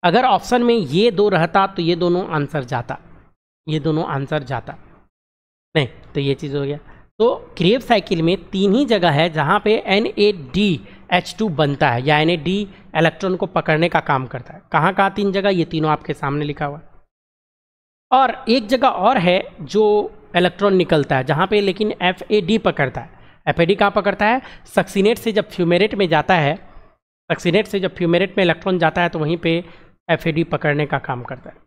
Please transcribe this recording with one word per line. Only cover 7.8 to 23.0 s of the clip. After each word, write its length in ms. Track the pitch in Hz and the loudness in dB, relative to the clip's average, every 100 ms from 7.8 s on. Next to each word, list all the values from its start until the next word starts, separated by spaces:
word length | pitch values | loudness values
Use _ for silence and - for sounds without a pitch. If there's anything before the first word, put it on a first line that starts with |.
साइकिल 400 | - 220 - 175 | 2 0 0 -2
में 280 | 165 190 - | 0 -2 -4
तीन 240 | 190 196 | -2 2
ही 120 | 208 277 | 2 2
जगह 260 | 220 175 | 2 2
है 180 | 143 170 | 2 0
जहाँ 300 | 156 147 202 | 0 0 2
पे 200 | 208 220 - | 2 0 2
एनएडीएच 1500 | 196 233 - 208 196 131 180 208 147 - - - 180 - - | 0 0 2 0 0 -4 0 0 0 -6 -20 -2 -2 -2 -6
टू 80 | 214 | -4
बनता 380 | 143 151 139 151 | 0 -2 2 0
है 120 | 120 | 0
या 140 | 131 151 | 0 2
एनएडी 440 | 156 175 147 190 202 - - 156 | 2 0 -2 -4 -4 -12 -8 0
इलेक्ट्रॉन 400 | 165 - 190 180 | 0 0 -4 -4
को 100 | 190 | -2
पकड़ने 420 | - - 156 175 | -4 0 0 2
का 100 | 165 | 0
काम 240 | - 139 131 | 0 -2 -2
करता 260 | 127 120 | -12 -14
है। 80 | 165 _ | -20 _
कहाँ 220 | 160 165 | 0 2
कहाँ 200 | 196 196 | 2 0
तीन 180 | 196 202 | 0 -2
जगह, 180 | 190 196 | 0 0
ये 160 | 190 160 | 0 -2
तीनों 260 | 160 156 | -2 -2
आपके 220 | 151 - | -2 -4
सामने 320 | 147 143 143 147 | -6 -4 -4 -6
लिखा 200 | 143 147 | -6 -8
हुआ 120 | 147 | -8
है। 60 | - - _ _ _ _ _ _ _ _ _ _ _ | -18 -20 _ _ _ _ _ _ _ _ _ _ _
और 200 | 262 262 - - | 2 2 -2 0
एक 180 | 247 208 | 0 2
जगह 200 | 254 254 | 2 2
और 300 | 202 196 262 | 2 2 4
है 380 | 175 185 - - | 2 2 -2 -12
जो 500 | 143 202 214 208 - - - 170 | -4 2 4 2 0 -10 -4 0
इलेक्ट्रॉन 380 | 180 175 202 190 | 0 2 2 2
निकलता 420 | 170 156 139 139 | 4 2 2 0
है 60 | |
जहाँ 240 | 131 151 190 | 0 0 2
पे 140 | 208 | 2
लेकिन 300 | 202 175 214 - | 0 -2 -4 -2
एफएडी 560 | 180 190 - 214 165 220 | -2 -4 -2 -2 2 0
पकड़ता 420 | 185 - 135 123 | 0 0 -2 -4